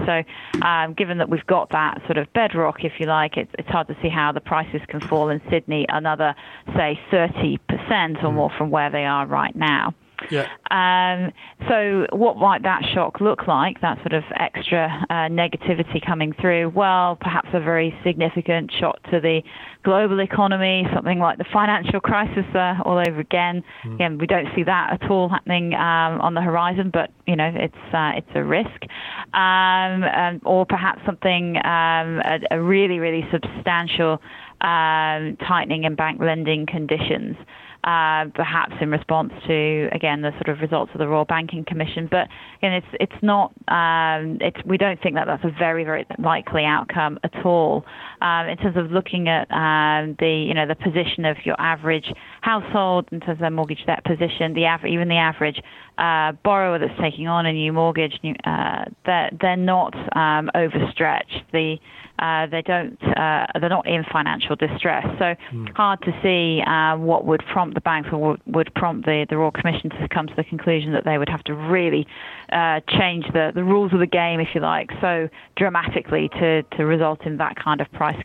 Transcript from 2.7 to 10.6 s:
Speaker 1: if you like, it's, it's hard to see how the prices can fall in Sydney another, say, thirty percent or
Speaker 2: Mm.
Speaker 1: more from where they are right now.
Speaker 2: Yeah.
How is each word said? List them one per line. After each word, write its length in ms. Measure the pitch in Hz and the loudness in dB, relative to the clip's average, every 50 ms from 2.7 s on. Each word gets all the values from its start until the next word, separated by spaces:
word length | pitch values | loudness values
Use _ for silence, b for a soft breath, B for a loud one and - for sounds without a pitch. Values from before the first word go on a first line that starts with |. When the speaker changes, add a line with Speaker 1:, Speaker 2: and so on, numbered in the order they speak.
| 151 - - | 0 -2 -6
Speaker 1:
if 160 | 160 - - | -6 -6 -4
you 60 | 160 | -2
like, 320 | 156 156 156 151 156 - - | 0 2 2 2 0 -2 -4
it's, 140 | - - - - | -6 -6 -8 -12
it's 120 | - - | -6 -2
hard 180 | - 170 156 - | -2 -2 -2 -2
to 80 | 147 - | -4 -4
see 80 | - 165 | -4 -2
how 240 | 165 165 147 147 143 | 0 0 0 0 0
the 80 | 151 | -2
prices 400 | - - 170 156 156 - - 151 - - | -4 -2 -2 -2 -2 -2 -6 -8 -8 -8
can 120 | - 151 | -10 -8
fall 300 | 143 - 156 156 151 151 | -4 0 0 2 2 2
in 120 | 147 151 - 156 | 0 -2 -4 -2
Sydney 360 | 160 165 160 - 151 147 143 - | -2 -2 -2 -2 -2 -2 -2 -2
another, 480 | 147 156 156 156 156 156 156 147 143 B B B B B B - - | -2 -2 -2 -2 0 0 0 0 -2 B B B B B B -4 -2
say, 240 | 180 160 151 151 - - - | 0 0 0 -2 -6 -4 0
thirty 480 | 196 180 170 175 - - - 147 139 139 _ - | 2 2 2 2 0 -2 -2 -2 -2 -2 _ -4
percent 480 | - - - - 226 196 170 160 160 - | -4 -4 -2 0 0 2 2 0 -2 -2
or 140 | - 156 | -2 0
Speaker 2:
Mm. 20 | 151 | 0
Speaker 1:
more 180 | 151 147 143 - - | 2 0 0 0 -2
from 120 | 151 151 | -2 0
where 200 | 151 156 143 143 | 2 0 0 0
they 160 | 143 147 143 | 0 -2 -2
are 200 | 139 143 143 143 | 0 0 0 -2
right 300 | 143 143 143 147 - - | 0 0 0 0 0 -2
now. 380 | 160 160 151 143 - - - 160 _ _ B B B B B | 0 0 2 2 2 0 -2 -4 _ _ B B B B B
Speaker 2:
Yeah. 160 | 156 143 139 B B B | -2 -2 -2 B B B